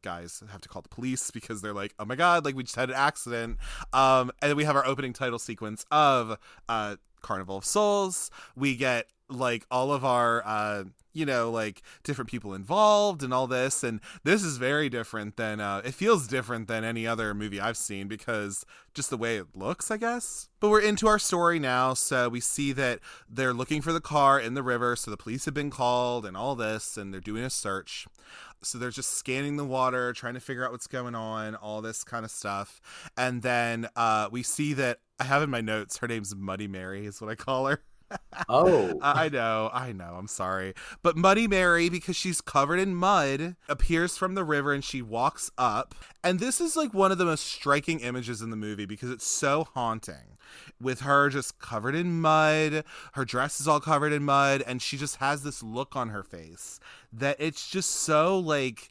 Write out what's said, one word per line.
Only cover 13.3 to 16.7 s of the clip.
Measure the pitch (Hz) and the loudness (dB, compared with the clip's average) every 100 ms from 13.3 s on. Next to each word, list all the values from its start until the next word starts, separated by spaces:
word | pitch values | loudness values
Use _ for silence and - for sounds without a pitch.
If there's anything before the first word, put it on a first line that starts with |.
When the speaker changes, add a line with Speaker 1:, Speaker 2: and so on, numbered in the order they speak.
Speaker 1:
all | 127 127 | 0 0
this. | 127 131 - | 0 0 0
And | 123 110 - - | -2 -6 -10 -6
this | 147 208 | 2 2
is | 175 127 | 2 -2
very | 127 147 147 | 0 0 0
different | 120 110 113 104 113 | -2 -6 -8 -8 -4
than, | 110 107 | -4 -2
uh, | 101 98 | -4 -4
it | 120 | -6
feels | - 185 185 123 | 0 4 4 4
different | 131 110 117 | -4 -2 -6
than | 107 | -4